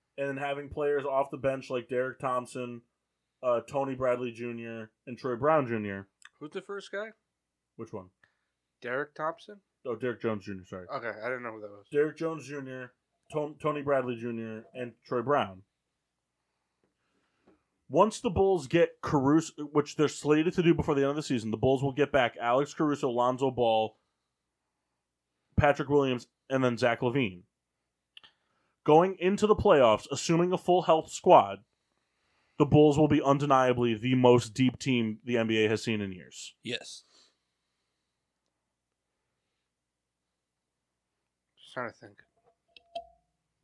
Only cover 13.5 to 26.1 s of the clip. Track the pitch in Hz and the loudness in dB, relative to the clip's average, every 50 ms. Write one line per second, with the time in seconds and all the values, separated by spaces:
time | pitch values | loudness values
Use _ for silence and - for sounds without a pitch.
13.5 | 151 - - 151 151 147 139 139 143 135 127 123 123 113 117 120 117 113 113 113 | -8 -6 -6 -6 -4 -4 -2 0 0 0 0 -2 -6 -6 -8 -8 -8 -8 -8 -10
14.5 | 110 110 113 - - 127 123 120 - _ _ - 135 123 117 127 147 135 110 95 | -12 -14 -14 -16 -14 -12 -12 -12 -14 _ _ -4 -4 -2 0 0 0 0 0 -2
15.5 | 95 92 - _ _ _ _ _ _ _ _ _ _ _ _ _ _ _ _ _ | -6 -14 -20 _ _ _ _ _ _ _ _ _ _ _ _ _ _ _ _ _
16.5 | _ _ _ _ _ _ _ _ _ _ _ _ _ _ _ _ _ _ _ _ | _ _ _ _ _ _ _ _ _ _ _ _ _ _ _ _ _ _ _ _
17.5 | _ _ _ _ _ _ _ - 131 156 196 220 214 - - 240 170 190 196 196 | _ _ _ _ _ _ _ -2 2 2 2 2 2 -2 -6 -2 0 2 2 2
18.5 | 190 175 135 120 - 170 165 165 - _ - - 156 147 131 139 151 160 160 - | 2 0 0 0 2 2 2 2 0 _ -4 -2 0 2 4 4 4 2 2 -2
19.5 | - - 147 143 147 147 143 - - - 151 143 - - - 143 151 151 156 175 | -8 -12 -12 -2 -2 -2 -2 -2 -2 0 0 0 -2 -4 0 0 2 2 2 0
20.5 | 165 - 170 170 165 - - - 147 139 139 139 143 151 151 - 143 117 107 110 | 0 2 2 4 4 2 0 0 0 0 0 0 -2 -4 -4 -2 -2 -2 -2 -4
21.5 | 107 110 110 131 135 127 135 139 131 143 143 135 - 139 123 117 - - 117 120 | -4 0 0 0 2 2 0 -4 -2 -2 -2 2 2 2 2 0 -2 -4 -2 0
22.5 | 120 135 147 147 - - 160 147 143 139 147 131 117 120 123 127 127 123 139 135 | 2 2 0 -2 -2 -2 -2 -2 0 -2 -2 -2 0 2 2 0 0 0 -2 -2
23.5 | 123 120 123 113 110 110 110 107 - _ _ _ _ _ _ _ _ _ _ _ | 0 0 0 2 2 2 0 -2 -6 _ _ _ _ _ _ _ _ _ _ _
24.5 | _ _ _ _ _ _ _ _ _ _ _ _ _ _ _ _ _ _ _ _ | _ _ _ _ _ _ _ _ _ _ _ _ _ _ _ _ _ _ _ _
25.5 | _ - 151 147 139 - 147 127 143 147 139 135 | _ 2 4 4 2 0 0 0 2 2 2 2